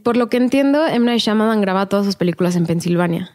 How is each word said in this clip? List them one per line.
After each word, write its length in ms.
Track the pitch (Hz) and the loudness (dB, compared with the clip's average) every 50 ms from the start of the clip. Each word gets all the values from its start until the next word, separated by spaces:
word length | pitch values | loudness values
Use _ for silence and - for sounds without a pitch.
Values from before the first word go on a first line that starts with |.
| - | -2
por 120 | 240 233 | 0 0
lo 120 | 247 240 233 | 0 0 0
que 80 | - | 0
entiendo, 480 | 247 254 247 262 269 277 277 277 294 320 | 0 0 2 2 2 2 2 2 2 2
M. 200 | 269 - 240 240 | 0 0 0 0
Night 160 | 240 240 226 | 2 0 0
Shyamalan 400 | - 220 208 214 214 226 220 214 | 0 0 0 2 2 2 0 0
graba 260 | 202 190 185 190 196 | 0 0 0 -2 -2
todas 180 | 196 202 202 202 | 0 0 0 0
sus 100 | 202 190 | -2 -2
películas 380 | - 202 175 165 - 180 175 180 | -2 -2 -2 0 0 0 0 0
en 100 | 175 170 | 0 0
Pensilvania. 680 | 165 165 170 - 175 175 175 180 170 165 175 185 - | 0 -2 -2 -2 -2 0 0 0 0 -2 -4 -6 -10